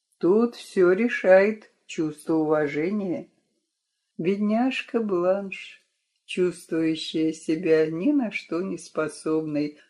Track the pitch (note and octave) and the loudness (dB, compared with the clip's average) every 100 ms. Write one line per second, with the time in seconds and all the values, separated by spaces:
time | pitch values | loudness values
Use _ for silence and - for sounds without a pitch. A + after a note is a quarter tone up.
0 | _ _ E3+ G#3+ A#3 - - G3 F3+ F#3 | _ _ 2 4 2 -2 -4 2 4 4
1 | A#3+ - F#3+ F#3+ G#3 G#3+ - _ - - | 0 0 6 6 6 0 -10 _ -12 -6
2 | D#3 D3 - D#3+ D3+ D3+ D3 C#3+ E3+ G#3+ | -6 -6 -2 0 2 2 0 -2 -4 -4
3 | F#3+ C#3 - _ _ _ _ _ _ _ | -4 -6 -8 _ _ _ _ _ _ _
4 | _ - E3 G3+ G#3 A3 C4 B3+ - A#3 | _ -4 -2 0 0 0 0 -4 -4 -4
5 | G#3+ F3 F3+ G3 G3 - - - _ _ | -2 0 0 0 -4 -12 -16 -20 _ _
6 | _ _ - - F3+ F3 - E3 D#3+ D#3 | _ _ -8 -2 -2 -2 -6 -2 -2 -2
7 | - E3 D#3+ D#3 - D#3+ E3 D#3+ D#3+ D#3+ | -4 -2 -2 -2 -4 -2 2 2 2 0
8 | A3+ D4 A3 - - E3 F#3+ E3+ - - | 0 0 0 -6 -6 -6 -6 -8 -8 -6
9 | D#3 - D#3+ D#3 D#3 D3 D3 - | -6 -6 -4 -2 -2 -4 -4 -8